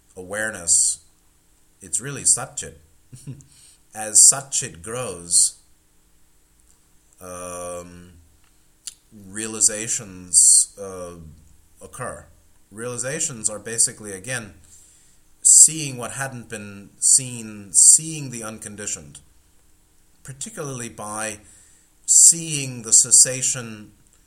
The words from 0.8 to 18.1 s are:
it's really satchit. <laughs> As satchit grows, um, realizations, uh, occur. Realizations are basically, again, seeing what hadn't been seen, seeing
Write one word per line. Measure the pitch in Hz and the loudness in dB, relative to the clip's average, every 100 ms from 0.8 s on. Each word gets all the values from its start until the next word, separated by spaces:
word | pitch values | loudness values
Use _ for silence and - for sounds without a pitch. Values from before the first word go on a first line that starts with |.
| - - _ _ _ _ _ _ _ _ | 2 -2 _ _ _ _ _ _ _ _
it's | 92 - | -8 -8
really | 135 135 | -6 -4
satchit. | 90 - 135 - 76 - _ _ _ 131 | 0 0 -2 -10 -14 -14 _ _ _ -20
<laughs> | - - - _ - _ _ 107 | -18 -18 -20 _ -20 _ _ -12
As | 110 107 - | 0 6 6
satchit | 135 135 - 120 80 | 6 0 -4 -4 -8
grows, | 95 104 101 87 85 85 - - _ _ _ _ _ _ _ _ _ _ _ _ _ _ _ _ | -10 -8 -6 -8 0 2 2 0 _ _ _ _ _ _ _ _ _ _ _ _ _ _ _ _
um, | 92 90 90 87 87 87 87 87 87 82 80 _ _ _ _ _ - - _ 110 95 | -18 -14 -12 -10 -10 -10 -12 -18 -20 -20 _ _ _ _ _ _ -18 -18 _ -20 -16
realizations, | 104 110 110 113 107 117 - 104 92 90 87 - - - - | -10 -8 0 0 0 -6 -6 -8 -16 -2 4 6 6 2 -4
uh, | 98 95 87 87 80 76 - - _ - | -14 -12 -12 -14 -16 -20 -20 -20 _ -20
occur. | 95 - 113 73 - _ _ _ _ | -18 -12 -12 -12 -16 _ _ _ _
Realizations | 101 120 120 127 151 - 117 107 | -12 -8 -6 -6 -4 -6 -4 -6
are | 104 | -6
basically, | 110 113 - 107 104 | -6 -2 -2 -2 -14
again, | 95 92 127 104 85 - - - _ _ _ _ _ | -14 -8 -8 -10 -18 -20 -20 -20 _ _ _ _ _
seeing | - - - 156 143 123 | 6 8 6 4 -8 -8
what | 113 | -10
hadn't | 110 135 123 107 | -8 -8 -10 -12
been | 110 104 101 95 - | -12 -12 -16 -20 0
seen, | - - 131 120 110 104 98 | 4 4 4 -10 -12 -14 -2
seeing | 82 - - 160 | 4 6 6 2